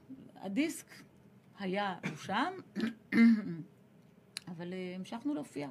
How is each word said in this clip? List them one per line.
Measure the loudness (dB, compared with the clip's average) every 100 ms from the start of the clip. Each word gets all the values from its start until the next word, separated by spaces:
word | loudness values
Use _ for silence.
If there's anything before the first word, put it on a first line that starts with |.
| -20 -18 -18 -10
הדיסק | -4 0 0 -2 -12 -20 -20 -20 -20 -20 -18 -8
היה, | -2 0 0 -2 -6
הוא | -6
שם, | -2 0 0 -4 -8 -4
<clears throat> | -4 -4 2 8 8 8 2 -6 -10 -16 -20 -20 -20 -20 -16 -14 -12
אבל, | -10 -8
אה, | -6 -6 -8
המשכנו | -8 -6 -4
להופיע, | -4 -6 -8 -8